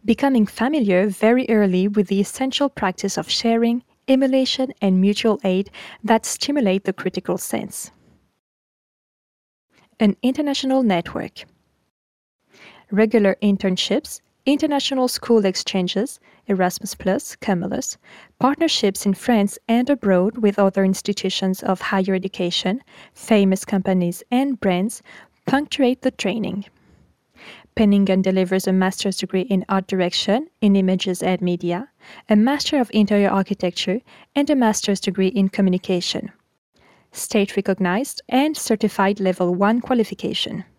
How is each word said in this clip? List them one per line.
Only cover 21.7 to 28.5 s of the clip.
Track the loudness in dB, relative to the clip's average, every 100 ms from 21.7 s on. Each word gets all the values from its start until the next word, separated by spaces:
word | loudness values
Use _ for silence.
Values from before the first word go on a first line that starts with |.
| -4
higher | -2 -2 0
education, | -2 -4 -4 -4 -2 -4 -4 _ -20 -20
famous | -20 2 4 4 2
companies | 0 -2 0 0 0 -4 -4
and | -2 -2 -2
brands | 0 0 -2 -6 -18 -20 -20 _ -2
punctuate | -2 -2 0 0 0
the | -4
training. | -4 -4 -4 -4 -6 -10 _ _ _ _ _ _ _ -20 -20 _ 0
Penningen | 4 4 4 2
delivers | 2 0 0